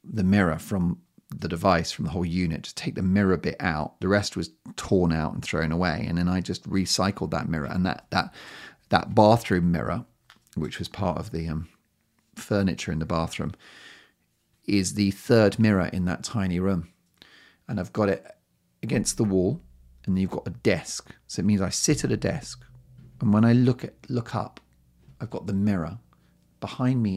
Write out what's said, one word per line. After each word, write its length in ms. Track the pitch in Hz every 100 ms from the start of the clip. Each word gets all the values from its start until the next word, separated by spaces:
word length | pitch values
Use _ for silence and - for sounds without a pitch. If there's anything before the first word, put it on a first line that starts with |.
the 200 | - 110
mirror 340 | 92 104 92 80
from 420 | - 101 87 - _ _ _
the 180 | - 85
device, 440 | 82 98 87 -
from 140 | - 80
the 60 |
whole 140 | 87 87
unit, 380 | 85 90 78
to 100 | -
take 220 | - - -
the 80 |
mirror 340 | 92 98 98 87
bit 200 | 80 73
out. 420 | 90 78 73 _
The 60 | 92
rest 280 | 101 104 -
was 140 | 82 _ - -
torn 340 | - 98 87
out 220 | 80 78
and 100 | -
thrown 280 | - 82 80
away. 340 | 82 90 78 -
And 100 | 85
then 100 | 87
I 140 | 92
just 260 | 87 92 -
recycled 640 | 95 90 - 95 98 87
that 180 | 85 -
mirror. 180 | 80 71
And 180 | 90 90
that, 220 | - _
that, 240 | - - - - - - - _
that 240 | - -
bathroom 580 | 101 107 113 - 92 87
mirror, 340 | 85 55 90 - _ _ _ _ -
which 240 | 76 -
was 80 | 113
part 300 | - 98 78
of 140 | -
the, 160 | 82 82
um, 220 | 78 82 _ _ _ _ _ _ -
furniture 560 | - 104 98 - -
in 80 | 78
the 60 | 78
bathroom, 480 | 85 82 - 73 - - - - - _ _ _ _ _ _ -
is 280 | 104 92 101
the 160 | 101
third 480 | 98 - 117 104 -
mirror 280 | 110 98 87
in 120 | 95 90
that 180 | 87
tiny 360 | - 113 95 87
room. 300 | 95 92 82 _ _ _ - - _ _ -
And 120 | 107
I've 140 | 90
got 160 | - 101
it 160 | 95 - - _ _ _ _
against 360 | 113 131 214 -
the 60 |
wall, 380 | 110 95 90 156 - - - - -
and 140 | 92
you've 100 | 92
got 180 | - -
a 40 |
desk. 640 | 87 - 87 - - - - _
So 140 | -
it 60 | 95
means 160 | 104
I 80 | 92
sit 340 | - - 147
at 80 | -
a 60 | 110
desk, 460 | - - - - - - - - - -
and 120 | 107
when 120 | 104 113
I 80 |
look 300 | 120 127 127
at, 100 | - - -
look 260 | 123 113 113
up, 240 | 107 - _ _ _ _ - -
I've 80 | 117
got 180 | - 95
the 60 |
mirror. 440 | 98 104 98 80 107 _ _ _ _ _ _
Behind 420 | 120 - 127 127
me 140 | 107